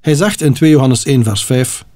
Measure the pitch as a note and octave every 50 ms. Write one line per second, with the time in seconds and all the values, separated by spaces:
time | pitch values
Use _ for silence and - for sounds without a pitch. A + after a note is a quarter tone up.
0 | _ D#3 D3+ C#3+ F#3+ G#3 G3+ - D#3+ D3 C#3 - D#3+ D#3 D3+ D3 C3+ C3 B2 -
1 | - D#3 C#3 B2+ A#2 A2 G2+ G2+ - - B2+ B2+ B2+ - - - - - _